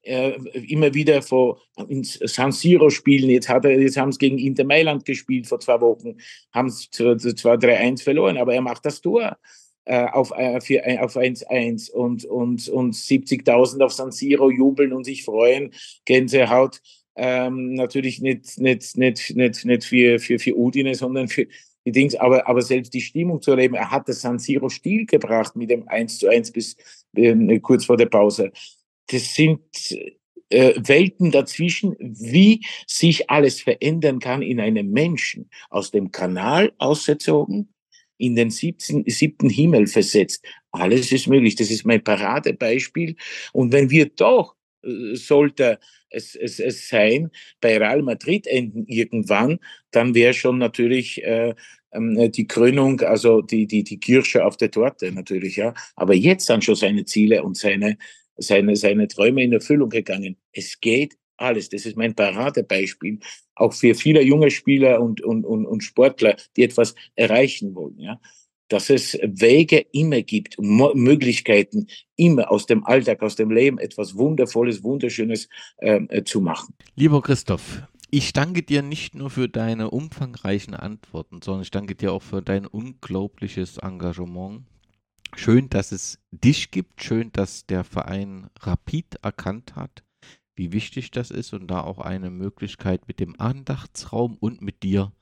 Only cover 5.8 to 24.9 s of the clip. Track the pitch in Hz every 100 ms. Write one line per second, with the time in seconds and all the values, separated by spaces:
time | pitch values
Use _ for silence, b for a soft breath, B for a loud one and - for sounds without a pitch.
5.8 | 117 110 117 113 B B B 117 131 113
6.8 | - - 120 113 120 - 120 117 123 110
7.8 | 120 127 - 147 - - 123 123 127 120
8.8 | 147 143 175 226 226 - b b b _
9.8 | - 123 123 135 127 - 127 123 - 156
10.8 | 127 123 - 131 127 127 - 123 117 113
11.8 | - - 120 117 - 120 120 120 - 123
12.8 | 127 110 - 135 - 131 - 120 127 135
13.8 | 131 - 131 123 139 143 135 127 135 135
14.8 | 139 131 127 135 - 110 120 135 135 B
15.8 | B B - 127 127 135 117 123 131 -
16.8 | b b _ - 127 127 127 127 127 127
17.8 | 123 139 131 117 131 127 - - 131 123
18.8 | - - 127 117 - 120 123 113 120 120
19.8 | - 123 120 120 - 120 131 113 123 131
20.8 | 135 123 131 131 123 - 151 b b _
21.8 | - 117 135 120 127 127 123 123 120 127
22.8 | 120 143 - 160 170 160 - 131 127 123
23.8 | - 139 135 117 123 120 120 139 131 -
24.8 | -